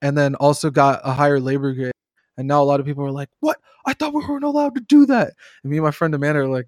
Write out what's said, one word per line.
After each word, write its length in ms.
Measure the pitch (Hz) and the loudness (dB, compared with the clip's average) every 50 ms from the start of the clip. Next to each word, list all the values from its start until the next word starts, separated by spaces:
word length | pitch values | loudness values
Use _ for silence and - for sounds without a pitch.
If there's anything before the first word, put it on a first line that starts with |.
| - | -4
and 160 | 143 143 147 | -2 0 2
then 160 | 143 139 135 | 2 0 0
also 360 | - 139 143 147 - - 156 | 2 2 2 2 2 0 -2
got 300 | 131 151 139 139 131 - - | 2 4 4 4 4 0 -2
a 80 | 135 127 | -4 -2
higher 280 | 131 147 147 143 135 | 0 2 2 2 2
labor 320 | 127 131 135 139 139 139 131 | 0 -2 -4 -2 -2 -4 -4
grade. 200 | 127 131 127 123 _ _ _ _ _ _ _ _ | -4 -6 -8 -8 _ _ _ _ _ _ _ _
And 120 | - 131 135 | -10 -4 0
now 140 | 143 147 143 | 2 2 2
a 20 | |
lot 160 | 139 143 139 | 2 2 0
of 60 | 135 | -2
people 180 | 147 143 139 143 | -4 -6 -6 -6
are 60 | 139 135 | -6 -6
like, 160 | 143 139 - _ _ | -8 -10 -12 _ _
"What? 180 | - 311 - - _ _ _ _ - | -2 -2 -2 -4 _ _ _ _ -6
I 60 | 262 269 | -6 -6
thought 180 | - 302 302 294 | -4 -4 -4 -4
we 100 | 302 277 | -6 -6
weren't 160 | - 294 277 285 | -6 -6 -4 -4
allowed 300 | 294 285 294 294 285 240 | -2 -2 -2 -2 -2 -4
to 60 | 269 | -6
do 260 | 233 - 294 294 285 | -2 4 6 6 6
that." 280 | 254 269 233 170 - - _ - - - _ - | 6 4 2 0 -2 -4 _ -20 -20 -20 _ -8
And 80 | 139 | -6
me 60 | 147 | -4
and 80 | 156 156 | -2 0
my 60 | 151 143 | -2 -2
friend 220 | - 170 160 151 | 0 -2 -2 -2
Amanda 260 | 139 143 147 151 147 | 0 0 0 0 0
are 80 | 135 135 | 0 -2
like, 180 | 131 127 123 | -2 -4 -6